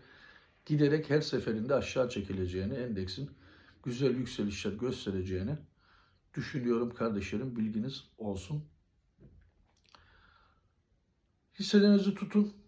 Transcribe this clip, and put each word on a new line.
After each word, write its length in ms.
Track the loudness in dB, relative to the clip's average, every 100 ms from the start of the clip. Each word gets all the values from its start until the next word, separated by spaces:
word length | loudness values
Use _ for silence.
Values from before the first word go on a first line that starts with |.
| -14 -20 -20 -20 _ _ -2
giderek 440 | 2 4 4 2
her 120 | 0
seferinde 540 | 2 -2 -2 -2 0 0
aşağı 340 | 0 0 0
çekileceğini, 640 | -2 -4 -4 -2 -2 -4
endeksin 560 | -4 -4 -4 -6 -6 -10 -12 -20 -20 -20 _
güzel 320 | -8 0 2 2
yükselişler 560 | -2 -4 -4 -2 -6
göstereceğini 840 | -4 -4 -4 -4 -4 -2 -2 -2 -4 -8 _ _ _ _ _ _
düşünüyorum 600 | -8 -6 -2 0 2 0
kardeşlerim. 640 | -2 -2 -2 -2 -4 -4 -2
Bilginiz 480 | -2 -2 -4 -6 -14 -10
olsun. 460 | -6 -6 -6 -6 -8 -16 _ _ _ _ -20 -20 -20 _ _ _ _ -20 _ _ _ _ _ _ _ _ _ _ _ _ _ _ _ -8
Hisselerinizi 560 | 4 8 8 8 6 0
tutun, 380 | 0 2 2 -2